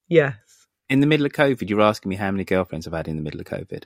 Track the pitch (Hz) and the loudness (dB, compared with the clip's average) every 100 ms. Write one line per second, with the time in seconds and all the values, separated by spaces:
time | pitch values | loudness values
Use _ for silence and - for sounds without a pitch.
0 | - 165 139 104 _ _ _ _ - 135 | 2 2 2 -2 _ _ _ _ -2 2
1 | 147 151 143 - 139 127 92 104 107 107 | 4 2 0 2 2 2 -2 2 2 2
2 | 98 95 101 98 92 92 92 78 85 82 | -6 -6 -4 -4 -2 -2 -2 -6 -8 -8
3 | 80 78 76 - - 95 95 - | -6 -8 -8 -10 -10 -10 -10 -14